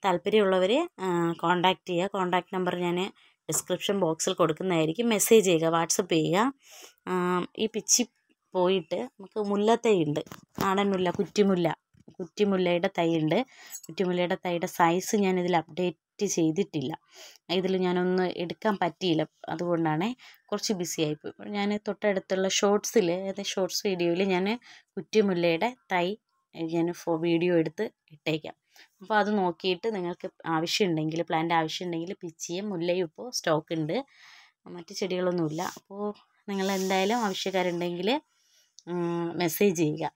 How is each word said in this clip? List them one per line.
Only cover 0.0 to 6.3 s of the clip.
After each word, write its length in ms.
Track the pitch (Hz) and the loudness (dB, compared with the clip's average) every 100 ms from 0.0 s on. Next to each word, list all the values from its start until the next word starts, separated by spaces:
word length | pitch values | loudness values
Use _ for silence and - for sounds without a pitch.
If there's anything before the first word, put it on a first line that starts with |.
താല്പര്യമുള്ളവർ, 840 | 202 175 202 214 196 190 185 247 339 - | 2 0 2 4 4 4 4 2 0 -4
ആ, 340 | 190 175 170 | -2 0 0
കോൺടാക്ട് 560 | 165 170 180 175 185 - | 0 0 2 2 0 -2
ചെയ്യുക. 180 | 175 190 | -2 -2
കോൺടാക്ട് 480 | 202 180 180 170 | -2 0 0 -2
നമ്പർ 220 | 190 180 175 | -4 -2 -2
ഞാൻ 220 | 175 175 190 - _ _ _ | -2 -2 -4 -8 _ _ _
ഡിസ്ക്രിപ്ഷൻ 520 | 156 - 180 - 202 | -6 -2 -4 -2 0
ബോക്സിൽ 320 | 175 160 - | 0 0 -2
കൊടുക്കുന്നതായിരിക്കും. 760 | 185 160 156 185 170 156 165 233 | 2 0 0 0 0 0 0 0
മെസ്സേജ് 360 | 214 - 226 | 2 6 6
ചെയ്യുക, 220 | 190 165 160 | 6 2 2
WhatsApp 420 | 165 165 - 185 | 0 0 -2 2
ചെയ്യുക. 440 | 170 156 | 2 4